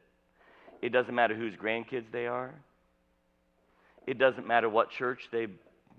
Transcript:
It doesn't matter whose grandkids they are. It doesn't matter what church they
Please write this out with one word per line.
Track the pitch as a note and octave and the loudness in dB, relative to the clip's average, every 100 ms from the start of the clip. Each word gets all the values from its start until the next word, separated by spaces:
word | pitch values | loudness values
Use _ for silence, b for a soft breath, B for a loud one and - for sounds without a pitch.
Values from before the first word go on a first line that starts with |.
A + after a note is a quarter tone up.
| _ _ _ _ B B B B | _ _ _ _ B B B B
It | B2 | -2
doesn't | B2 A#2 | 0 2
matter | B2 A#2 | 4 2
whose | A2 A#2 | 2 -6
grandkids | E2+ G2+ A2+ A2+ B2+ A2+ | -4 -2 -2 -4 -8 -6
they | A#2 A#2+ | -6 -4
are. | B2 B2+ D#3 C#3+ _ _ _ _ _ _ _ _ _ _ b b b - | -6 -8 -12 -20 _ _ _ _ _ _ _ _ _ _ b b b -6
It | B2+ | 2
doesn't | C3 B2 G#2+ | 2 2 0
matter | A#2 A2+ | 2 4
what | A2 - | 4 2
church | - B2+ B2+ - | 0 -4 -4 -6
they | A#2 A2+ F2+ - _ _ | -6 -6 -8 -20 _ _